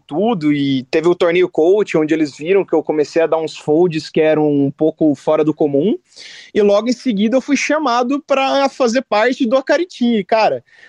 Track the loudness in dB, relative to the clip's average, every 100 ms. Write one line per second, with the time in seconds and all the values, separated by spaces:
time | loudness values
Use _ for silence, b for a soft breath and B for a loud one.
0 | -6 -4 -2 0 -2 -2 -2 -4 -2 -2
1 | 0 0 2 2 0 2 2 2 0 -2
2 | 0 0 -2 -6 -2 0 0 -2 -2 -2
3 | -2 0 0 -2 -4 -8 -2 2 2 -2
4 | -4 0 2 2 2 0 0 0 -2 0
5 | 0 0 -2 0 0 0 0 0 0 -4
6 | _ B B B B 0 2 2 0 -4
7 | -4 -2 0 0 0 -2 0 -2 0 -2
8 | -2 -4 -2 -2 0 0 -2 0 -2 -2
9 | -2 0 0 0 0 0 0 -2 -2 -2
10 | -2 0 0 2 2 0 -10 B